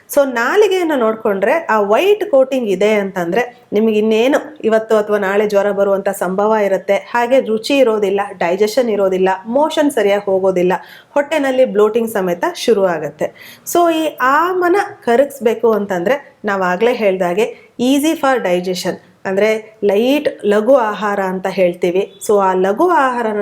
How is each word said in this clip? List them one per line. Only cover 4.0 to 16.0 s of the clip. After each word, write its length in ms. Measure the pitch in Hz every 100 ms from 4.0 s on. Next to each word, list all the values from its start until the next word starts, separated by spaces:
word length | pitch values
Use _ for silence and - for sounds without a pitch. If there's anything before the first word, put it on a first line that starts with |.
| 220 220 247 311 - -
ಇವತ್ತು 340 | 220 220 220 220
ಅಥವಾ 160 | 208 208 190
ನಾಳೆ 200 | 202 208
ಜ್ವರ 180 | 202 202 196
ಬರುವಂಥ 300 | 202 196 196 190
ಸಂಭವ 280 | 180 190 208 220 202
ಇರುತ್ತೆ. 280 | 190 190 196 -
ಹಾಗೆ 260 | 240 240 262 202
ರುಚಿ 260 | 220 - 277
ಇರೋದಿಲ್ಲ, 380 | 240 214 202 196 202 190
ಡೈಜೆಷನ್ 460 | 175 185 214 240 240 202
ಇರೋದಿಲ್ಲ, 320 | 190 185 190 190 226
ಮೋಷನ್ 460 | 262 311 311 294
ಸರಿಯಾಗಿ 340 | 277 202 202 202
ಹೋಗೋದಿಲ್ಲ, 420 | 190 190 185 180 180 - - - 285
ಹೊಟ್ಟೆನಲ್ಲಿ 500 | 285 320 277 254 254
ಬ್ಲೋಟಿಂಗ್ 480 | 196 214 226 226 214
ಸಮೇತ 280 | 185 175 330 339 -
ಶುರು 200 | 202 190
ಆಗತ್ತೆ. 420 | 160 151 - - - - - -
So 80 | 349 339 320
ಈ 20 | 311 - 254 294
ಆಮನ 400 | 339 370 359 392 - - -
ಕರಗಿಸ್ಬೇಕು 640 | 233 285 - 226 226 233 208
ಅಂತಂದ್ರೆ 580 | 202 180